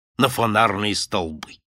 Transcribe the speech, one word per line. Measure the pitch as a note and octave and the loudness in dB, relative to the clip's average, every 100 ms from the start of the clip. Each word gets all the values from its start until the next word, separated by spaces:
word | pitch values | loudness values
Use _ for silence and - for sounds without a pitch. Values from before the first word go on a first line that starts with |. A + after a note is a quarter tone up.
| _ - | _ 0
на | C3 | 0
фонарные | B2+ A2+ G#2+ A2+ G2 G#2 F#2+ | 2 0 4 2 2 -2 -4
столбы. | - G#2 E2 D#2 - - | -4 -4 -4 -8 -16 -20